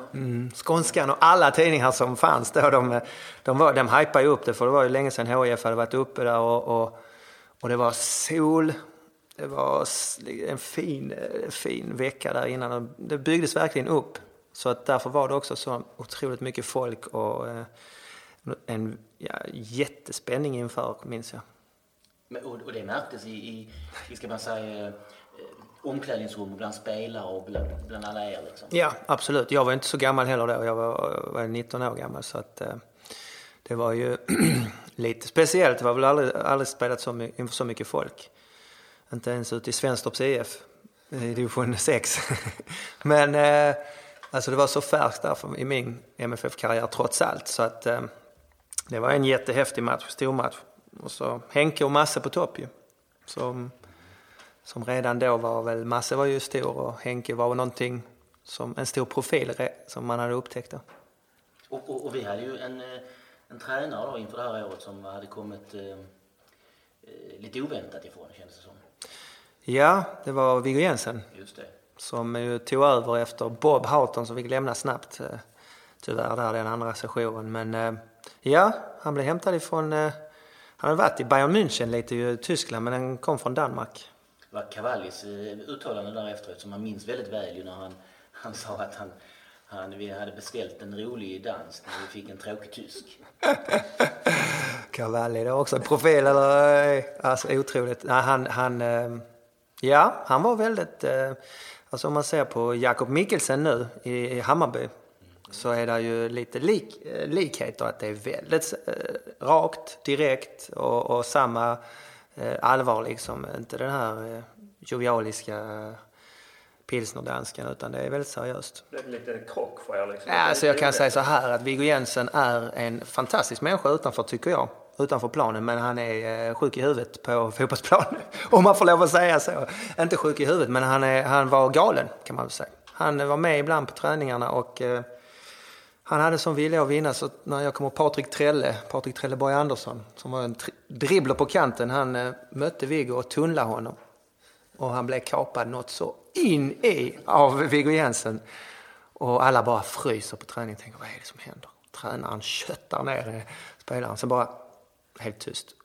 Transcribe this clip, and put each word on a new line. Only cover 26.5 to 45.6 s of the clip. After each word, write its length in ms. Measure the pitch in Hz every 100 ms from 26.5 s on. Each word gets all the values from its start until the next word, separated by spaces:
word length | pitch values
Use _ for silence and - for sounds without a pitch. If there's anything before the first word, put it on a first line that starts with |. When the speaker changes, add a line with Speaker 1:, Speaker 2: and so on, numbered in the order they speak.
Speaker 2:
och 60 | 98
bland 180 | 104 -
spelare 480 | 110 107 113 110 92
och 180 | 95 98
bland, 220 | 101 - - -
bland 180 | 107 104
alla 200 | 107 104
er, 160 | 87 78
liksom? 220 | - -
Speaker 1:
Ja, 220 | 175 156 - -
absolut. 460 | 143 - 143 117
Jag 140 | 143 127
var 80 |
inte 140 | 131 -
så 100 | 139
gammal 280 | 135 135 127
heller 220 | 127 117
då. 180 | 117 117
Jag 100 | 113
var, 540 | 117 - - - -
var 100 | - 113
nitton 340 | 117 117 123
år 140 | 123 110
gammal, 280 | 123 -
så 140 | - -
att, 240 | - -
eh, 120 | - - - _ - - - - - _
det 120 | - 117
var 160 | 117
ju 260 | 117 123 123 - - 160 127
<clears throat> 400 | 110 - - -
lite 320 | 117 117 -
speciellt. 500 | 165 156 180 156 123
Det 80 | 123
var 80 |
väl 100 | 123
aldrig, 320 | 135 147 131 -
aldrig 320 | - 139 127
spelat 340 | - 123 123
så 120 | 127
my-, 180 | 120 117 -
inför 200 | 120 -
så 100 | 120
mycket 220 | 113 117
folk. 420 | - - - - _ _ - - - - _ -
Inte 180 | 120 123
ens 220 | 123 117
ute 160 | 117 123
i 40 |
Svenstorps 480 | - 135 120 110 -
I 160 | 135 127
F, 200 | 117 - - _ - _ -
i 80 | 135 117
division 440 | 117 120 135 120 107
sex. 400 | - 120 - - - 113 - -
<laughs> 440 | - - - -
Men, 320 | 147 147 143 147
eh, 400 | 147 147 147 143 - - - - -
alltså, 200 | 131 143
det 60 | 135
var 100 | 139
så 140 | 143
färskt 400 | - 156 135 -
där 140 | - 151
för, 240 | -
i 60 | -